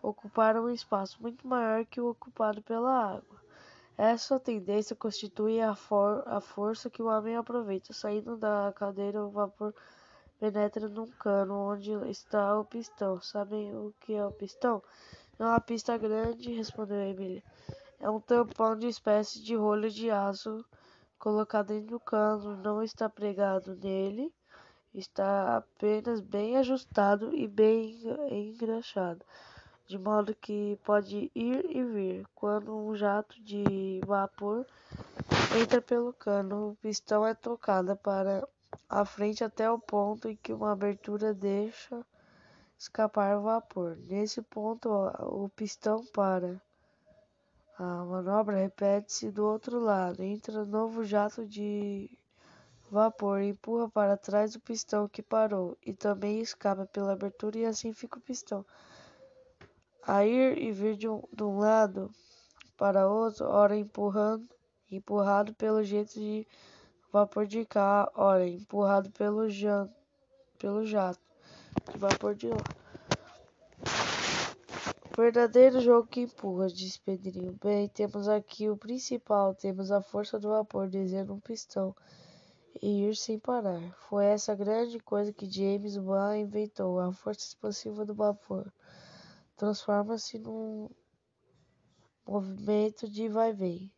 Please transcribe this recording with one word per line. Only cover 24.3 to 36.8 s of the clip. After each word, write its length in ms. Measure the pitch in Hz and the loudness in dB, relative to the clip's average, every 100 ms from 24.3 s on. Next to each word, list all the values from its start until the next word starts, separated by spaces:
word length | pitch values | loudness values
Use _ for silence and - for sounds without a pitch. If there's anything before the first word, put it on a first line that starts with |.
| _ _ - - _ _ | _ _ -20 -20 _ _
está 640 | 202 185 - 196 196 185 117 | -14 -10 -2 0 2 2 0
apenas 640 | - _ 208 214 226 226 | -2 _ 0 0 -2 -4
bem 340 | 196 202 214 | -4 -4 0
ajustado 800 | 262 254 262 - - 202 202 226 | 2 2 0 0 2 4 4 0
e 100 | 311 214 | -4 -2
bem 460 | 202 214 226 220 | 4 6 6 0
engra-, 380 | 226 226 247 285 | -8 -8 -6 -4
engraxado, 920 | 208 208 226 220 226 240 202 180 170 - - - - - _ | -4 -6 -6 -4 -4 -4 -4 -4 -4 -14 -20 -20 -20 -20 _
de 120 | _ 190 | _ -6
modo 380 | 190 214 208 | 0 0 0
que 440 | 214 - 208 208 208 | -6 -6 -4 -4 -4
pode 480 | - 208 196 208 - | 2 2 2 -6 -6
ir 300 | 233 233 262 359 | -4 -2 -2 -2
e 140 | 262 | -4
vir. 440 | 247 214 190 185 202 | -2 -2 -4 -6 -10
Quando 400 | _ 208 208 208 214 | _ -2 -2 -2 -8
um 180 | 214 | -6
jato 460 | 214 208 202 214 240 | 0 0 0 -4 -16
de 580 | 214 202 202 196 190 185 | -10 -2 0 0 -4 -4
vapor 600 | 190 202 196 - 202 220 262 - - - - - - - - 226 | -2 0 0 -4 -4 -4 -6 -16 -18 -16 -14 -12 0 0 4 2
entra 220 | 226 240 | 4 2
pelo 320 | - 240 240 | 4 0 0
cano, 560 | - 214 202 196 202 208 | -4 0 0 0 -4 -4
o 60 | |
pistão 500 | 208 | -6